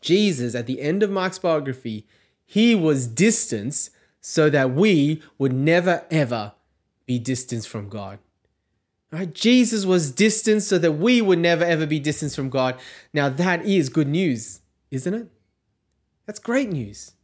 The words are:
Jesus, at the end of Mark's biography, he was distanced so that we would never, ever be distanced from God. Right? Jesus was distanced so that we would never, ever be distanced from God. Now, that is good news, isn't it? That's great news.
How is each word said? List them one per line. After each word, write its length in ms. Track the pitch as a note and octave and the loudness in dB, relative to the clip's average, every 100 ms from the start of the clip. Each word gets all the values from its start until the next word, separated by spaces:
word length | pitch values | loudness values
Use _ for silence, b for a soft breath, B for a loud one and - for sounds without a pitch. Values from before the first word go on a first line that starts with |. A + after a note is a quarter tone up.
Jesus, 540 | - F3+ G#3 D3 A#2+ A#2+ | 2 2 2 0 -4 -6
at 120 | A#2 | -6
the 140 | C3 | -6
end 220 | C#3+ F#3 | -2 -2
of 60 | G#3 | -2
Mark's 300 | G3 F#3 F#3 | -2 -4 -4
biography, 680 | F3+ D#3+ C#3 B2+ A#2+ G#2+ - _ _ _ _ | -2 -2 -2 -8 -8 -10 -12 _ _ _ _
he 300 | G3+ A#3 A3 | 2 4 4
was 320 | D#3+ C#3 B2 | 2 0 -2
distanced 800 | A2+ G3+ A3 - A2+ G#2+ D#3 - _ _ _ | 2 2 2 -2 -6 -6 -8 -8 _ _ _
so 280 | - - D3+ | -8 0 2
that 220 | C#3+ C3+ | 4 0
we 500 | B2+ G#3+ F3 C#3+ D#3 B B | 2 4 4 2 0 B B
would 160 | C3+ | -2
never, 520 | C3 C#3+ E3+ F3+ E3+ - | 0 2 2 2 -2 -2
ever 440 | D#3+ C3+ A#2 G#2 _ _ _ _ _ - | 0 0 -2 -6 _ _ _ _ _ -6
be 140 | B2 | -4
distanced 480 | A#2 B2+ - A#2+ G#2+ | -2 -6 -4 -8 -8
from 220 | A2+ G2+ | -12 -12
God. 300 | G#2+ G2 G2 _ _ _ _ _ _ _ _ _ | -12 -14 -16 _ _ _ _ _ _ _ _ _
Right? 220 | D#3+ F#3 | -10 -8
Jesus 520 | - A3 B3+ A#3+ A3+ F#3+ | -2 4 4 4 0 2
was 260 | F#3 D3+ | 2 2
distanced 560 | B2+ G#3+ G#3+ - G#3+ G3+ | 2 2 2 2 0 2
so 100 | F#3 | 2
that 160 | E3 | 2
we 280 | D3+ G3+ B3 | 2 2 4
would 180 | G#3 F3 | 4 4
never, 240 | E3+ E3+ | 4 2
ever 220 | E3+ D#3+ D#3 | 2 0 0
be 140 | D#3 | -2
distanced 360 | C#3+ D3 D3+ - | -2 -4 -6 -6
from 140 | C3+ | -4
God. 300 | C3+ B2+ B2+ B B B | -2 -2 -4 B B B
Now, 160 | D3 C#3+ | -2 -2
that 360 | C3+ F3 E3+ F#3 | 0 0 0 0
is 240 | G3 C#3 | 2 2
good 180 | C#3 C#3+ | 0 0
news, 540 | D#3 F#3 A#2+ - - _ _ _ | 0 0 -2 -6 -18 _ _ _
isn't 220 | C3+ D3+ | -8 -6
it? 140 | G#3+ G#3 _ _ _ _ _ _ _ _ _ - | -6 -10 _ _ _ _ _ _ _ _ _ -16
That's 140 | G#3 | -14
great 300 | - B3 C4 | -4 -2 -2
news. 440 | D#3+ G#2+ G#2 - _ | -6 -8 -12 -20 _